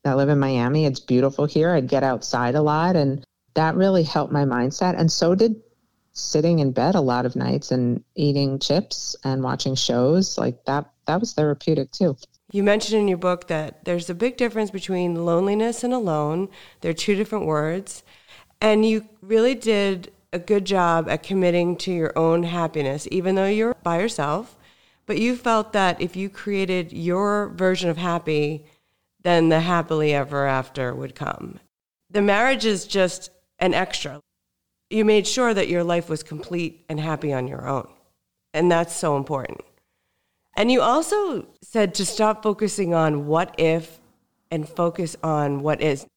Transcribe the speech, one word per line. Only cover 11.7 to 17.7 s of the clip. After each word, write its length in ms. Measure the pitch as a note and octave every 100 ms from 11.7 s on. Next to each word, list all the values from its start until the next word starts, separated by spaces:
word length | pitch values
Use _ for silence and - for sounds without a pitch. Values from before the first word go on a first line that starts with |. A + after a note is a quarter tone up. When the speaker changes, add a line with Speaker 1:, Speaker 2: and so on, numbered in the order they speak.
| D#3 C3
Speaker 1:
too. 260 | - F3+ C3+ - _ _
Speaker 2:
You 140 | G3+
mentioned 380 | G3+ G#3+ G#3+ G#3+
in 80 | G3+
your 80 | F3+
book 300 | F3+ F3+ -
that 360 | D#3+ D#3 -
there's 260 | - F3 E3+
a 60 | F3
big 220 | A#3+ B3+
difference 340 | A#3+ G#3+ G#3
between 540 | G3+ - F#3 F3 E3+ E3+
loneliness 580 | E3+ G3 G#3 A3+ A#3
and 100 | B3
alone. 540 | B3+ G3+ D3+ D3 E3 G3 - - _
They're 140 | E3+
two 200 | E3 -
different 320 | G3 G#3+ G#3+ D#3
words. 580 | D#3 D#3